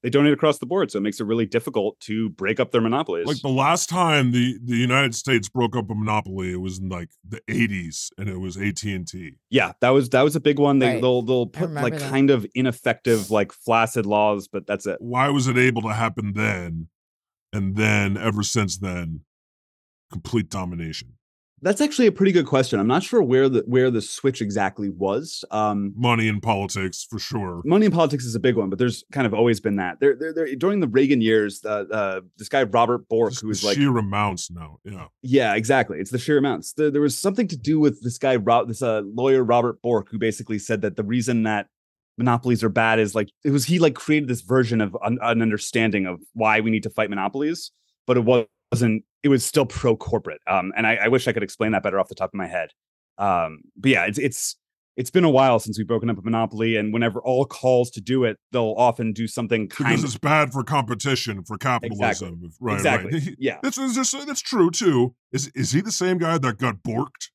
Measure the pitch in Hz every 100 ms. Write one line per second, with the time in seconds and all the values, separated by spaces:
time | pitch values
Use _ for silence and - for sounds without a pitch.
0 | 127 139 147 143 156 151 123 185 175 104
1 | 101 101 107 113 110 117 143 120 101 -
2 | - 110 110 - 95 110 123 120 113 127
3 | 160 85 87 147 139 131 139 175 - 175
4 | 170 147 127 123 123 110 117 120 123 131
5 | 139 113 - 123 101 127 117 123 104 104
6 | 107 107 98 95 92 90 92 92 95 90
7 | 85 _ 90 107 - 120 113 98 82 -
8 | - - 101 92 92 90 101 92 107 95
9 | 85 92 82 - _ 123 92 - 123 135
10 | 120 127 147 151 147 143 143 135 123 117
11 | 127 123 117 127 120 147 170 147 127 156
12 | 139 135 139 131 101 123 131 120 - -
13 | 123 113 98 107 98 - - 113 113 120
14 | 101 104 107 104 95 101 - 101 104 90
15 | 120 123 139 143 131 123 127 117 110 107
16 | 113 - 104 101 107 95 87 80 82 _
17 | _ _ _ _ _ 101 95 98 107 104
18 | 101 101 113 104 101 117 98 92 95 90
19 | 85 78 _ _ _ _ _ _ _ _
20 | _ 95 - 117 98 98 90 85 82 76
21 | 62 _ _ _ _ _ 175 202 294 294
22 | 226 - 202 175 139 135 123 107 107 147
23 | 196 240 143 131 135 120 - 127 127 117
24 | - - 139 127 107 101 95 95 101 92
25 | 95 107 160 - - 107 107 104 101 101
26 | 123 117 110 104 113 101 101 101 95 -
27 | - 107 - 110 92 87 135 190 214 170
28 | 156 143 123 113 127 113 95 92 107 -
29 | _ 139 120 107 120 107 110 101 90 -
30 | 139 123 160 165 156 135 175 202 147 120
31 | 139 135 110 110 104 98 107 104 98 110
32 | 98 95 92 _ 104 139 120 117 117 120
33 | - 113 117 123 110 104 107 101 143 120
34 | 101 101 104 90 - 85 78 76 98 95
35 | 78 _ 127 135 113 104 110 135 120 82
36 | 98 123 139 147 139 90 - - 151 143
37 | 147 - 196 196 202 151 113 156 151 -
38 | 120 120 135 127 101 120 117 110 123 107
39 | 101 110 131 135 117 120 120 110 120 113
40 | 95 110 110 104 107 107 - 110 104 90
41 | 101 123 117 117 110 104 - _ _ _
42 | _ - 123 120 123 117 113 101 113 113
43 | 107 110 101 _ 147 139 123 175 160 127
44 | - 151 139 123 - 131 120 117 104 92
45 | 104 120 110 117 113 104 - 117 113 98
46 | 95 87 - 113 110 110 110 110 104 -
47 | 107 98 98 139 151 170 - _ _ _
48 | - 123 117 123 110 _ _ 117 120 110
49 | _ _ 143 135 - 156 127 - 127 110
50 | - 117 - 76 - 95 92 101 113 113
51 | 107 127 123 113 101 - 110 101 101 95
52 | 92 - 95 101 87 87 78 _ _ _
53 | _ - 101 90 80 78 _ - 131 113
54 | 90 110 135 - - - _ _ _ -
55 | 127 185 170 131 135 117 - 104 95 113
56 | 117 104 101 113 113 107 113 113 107 117
57 | 117 107 127 127 135 - 127 127 120 -
58 | 98 131 120 104 _ 123 113 110 123 123
59 | 113 107 113 - 117 113 104 - 131 117
60 | 143 107 147 151 143 135 117 147 117 117
61 | 143 131 117 98 85 104 135 120 120 101
62 | 117 98 92 85 87 - 123 101 147 120
63 | 92 160 151 - 131 82 277 247 269 240
64 | 254 277 294 269 - 240 175 170 190 131
65 | 123 _ _ - 139 - - 139 202 -
66 | 180 185 165 165 131 101 127 101 - 113
67 | - _ -